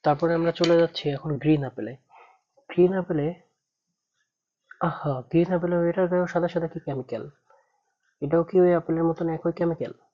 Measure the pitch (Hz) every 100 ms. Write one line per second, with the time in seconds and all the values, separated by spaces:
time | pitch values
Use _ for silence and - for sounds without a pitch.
0 | 160 143 165 170 165 165 175 170 165 -
1 | 147 139 156 135 151 151 135 - 107 131
2 | _ - - _ _ _ - - 180 190
3 | 180 160 147 175 _ _ _ _ _ _
4 | _ _ _ _ _ _ _ - 170 -
5 | 151 127 - 165 170 180 175 175 170 170
6 | 180 180 175 - - 175 160 160 - 139
7 | 123 110 147 _ _ _ _ _ _ _
8 | _ _ 143 165 165 185 180 175 165 165
9 | 165 160 170 160 170 165 170 165 123 -
10 | _